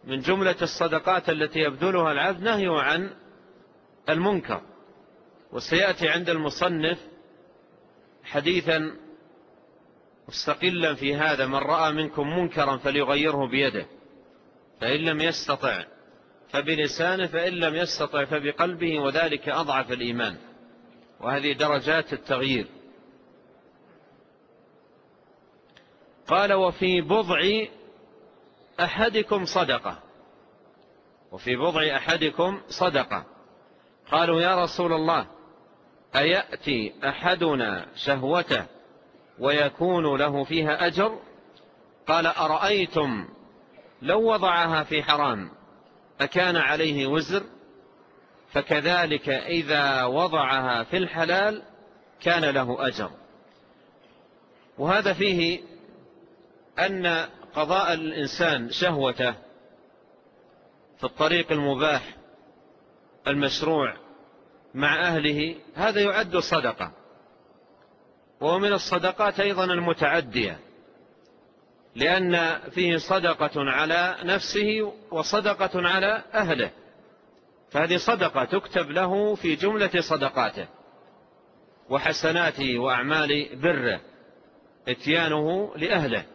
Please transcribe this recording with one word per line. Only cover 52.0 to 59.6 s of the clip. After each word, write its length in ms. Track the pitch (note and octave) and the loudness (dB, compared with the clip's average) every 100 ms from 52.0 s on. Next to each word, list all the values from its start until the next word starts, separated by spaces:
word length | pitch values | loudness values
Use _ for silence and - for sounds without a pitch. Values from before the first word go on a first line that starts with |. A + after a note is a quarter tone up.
| _ _ | _ _
كان 240 | - E3+ | 0 2
له 420 | D#3 C3+ B2+ B2 C3+ | 2 0 0 -2 -2
أجر". 240 | A2 F#2+ D2 - - - _ _ _ - _ - - _ _ _ - _ - | -2 -8 -10 -20 -20 -20 _ _ _ -20 _ -20 -20 _ _ _ -20 _ -6
وهذا 340 | C#3+ G3 G3+ | 0 2 2
فيه 480 | E3+ G3+ F3 E3+ F3 - - - - - - - - - - - - | 0 0 2 0 -2 -8 -20 -20 -20 -20 -20 -20 -20 -20 -20 -14 -2
أن 500 | F#3 G3 F3 E3 D#3+ - - | 0 0 0 0 -2 -10 -10
قضاء 380 | - D3+ F#3 F3+ | -4 0 2 2
الإنسان 800 | E3 D#3 D#3 C#3 - E3+ C#3 A#2+ | 0 -2 -4 -6 0 2 2 -2
شهوته 640 | - F3+ D#3 C3 A#2+ B2 A#2 - - | -2 0 2 0 0 -2 -2 -14 -20